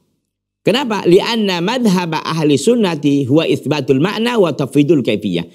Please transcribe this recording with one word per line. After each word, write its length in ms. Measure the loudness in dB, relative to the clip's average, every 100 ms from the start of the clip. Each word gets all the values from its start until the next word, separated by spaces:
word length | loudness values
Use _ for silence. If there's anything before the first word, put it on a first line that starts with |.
| _ _ _ _ _ _ -2
Kenapa? 400 | -2 -2 -2 2
Li'anna 560 | 2 2 -2 -2 -2
madhab 560 | -2 0 0 0 -2 -6
ahli 400 | -4 -2 2 2
sunnati 720 | 2 2 0 0 0 0 2
huwa 160 | 2 2
itsbatul 560 | -2 -2 -2 0 0
makna 400 | 0 -2 -2 0
wa 80 | 0
tafwidul 560 | -2 -2 0 2 2 0
kaifiyah. 400 | -2 -2 -4 -6